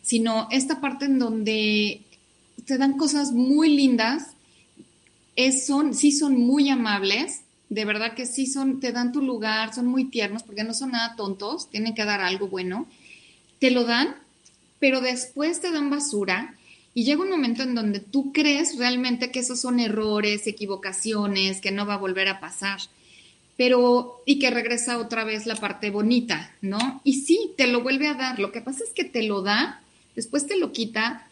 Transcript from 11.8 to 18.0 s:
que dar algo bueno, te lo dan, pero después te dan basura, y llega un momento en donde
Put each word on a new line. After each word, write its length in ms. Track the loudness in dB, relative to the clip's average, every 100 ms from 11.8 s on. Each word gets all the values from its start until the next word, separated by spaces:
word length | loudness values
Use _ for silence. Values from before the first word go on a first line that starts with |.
| -4
que 100 | -2
dar 160 | -2 0
algo 280 | -2 -2 -4
bueno, 380 | -4 -4 -6 -8 _ -20 -20 -20 _ _ _
te 120 | 2
lo 140 | 4
dan, 300 | 2 2 0 -4 _ _ _ _ _ _
pero 220 | 2 2
después 600 | 0 -2 -6 -4 -2 -2
te 120 | -2
dan 180 | -2 0
basura, 680 | -2 -2 -2 -2 -2 -4 -16 _ -20 _
y 120 | -2
llega 180 | 0 2
un 80 | 0
momento 320 | 0 0 -2
en 100 | -2
donde 240 | -2 -2 -4